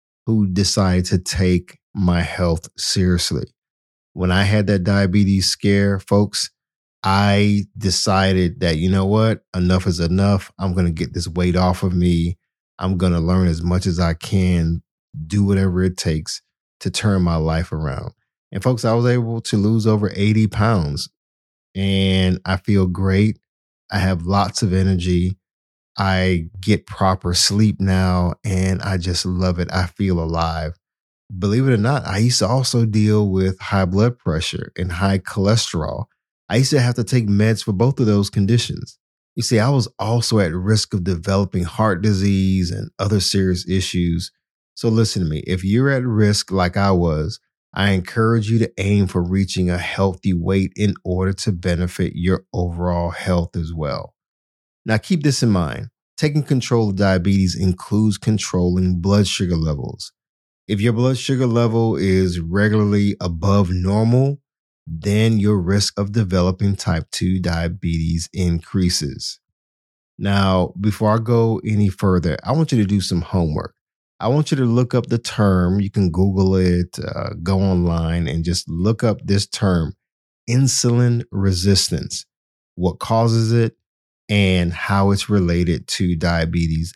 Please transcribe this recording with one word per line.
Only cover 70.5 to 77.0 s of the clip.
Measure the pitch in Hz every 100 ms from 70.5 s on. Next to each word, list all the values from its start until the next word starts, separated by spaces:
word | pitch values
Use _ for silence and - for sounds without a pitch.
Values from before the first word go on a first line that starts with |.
| 92 90 90
before | 104 98 107 110
I |
go | 113 117 113 110 110
any | 107 101
further, | - 101 90 85 67
I | -
want | 147 156
you | 123
to | 98
do | 101
some | 90 87
homework. | - 95 80 76 - _ _ _ _ -
I | 110
want | 143 147
you | 135
to | 123
look | 117 123
up | 127 -
the | 117
term. | - - 104 92 90 101
You | 101
can | - 92
Google | 80 98 95 95 95
it, | 92 87 87
uh, | -